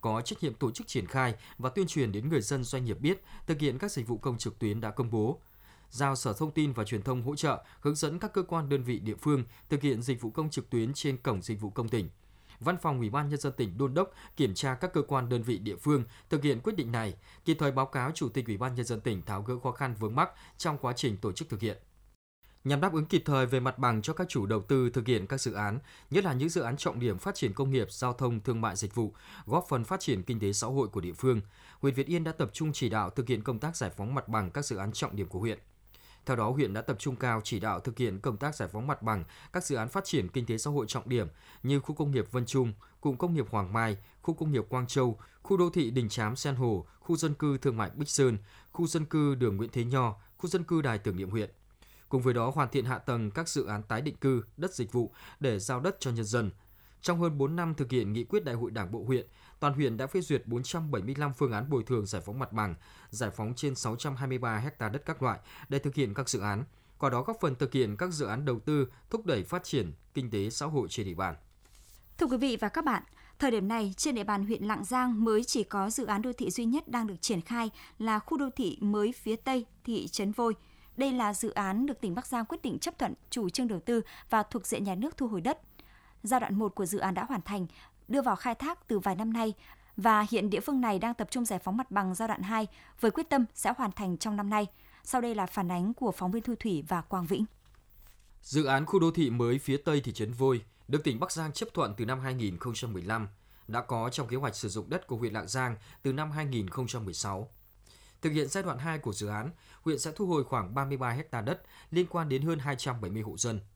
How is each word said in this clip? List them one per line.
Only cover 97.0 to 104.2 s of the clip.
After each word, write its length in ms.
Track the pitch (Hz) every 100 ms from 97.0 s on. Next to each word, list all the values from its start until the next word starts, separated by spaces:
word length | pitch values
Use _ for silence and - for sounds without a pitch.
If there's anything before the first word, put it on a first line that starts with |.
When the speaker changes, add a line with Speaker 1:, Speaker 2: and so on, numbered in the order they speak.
Speaker 2:
Quang 260 | - 190 170
Vĩnh. 180 | 185 214 - - - - - - - - -
Speaker 1:
Dự 220 | - 139
án 220 | 143 135 156
khu 140 | 196
đô 100 | 165
thị 200 | 165 143
mới 280 | 117 120 135
phía 180 | - 139
Tây 240 | - 147
thị 120 | 120
trấn 200 | - 110
Vôi 320 | 120 135 123 - _ -
được 160 | 147
tỉnh 160 | 151 117
Bắc 120 | 180
Giang 200 | 160 156
chấp 160 | 147 220
thuận 200 | - 110 104
từ 80 |
năm 160 | 113 131
hai 140 | 131
nghìn 240 | 127 107 85
không 160 | 123
trăm 180 | 113 120
mười 100 | 95
lăm, 260 | 87 113 104 - - - -
đã 120 | 113
có 300 | - 120 113
trong 180 | 127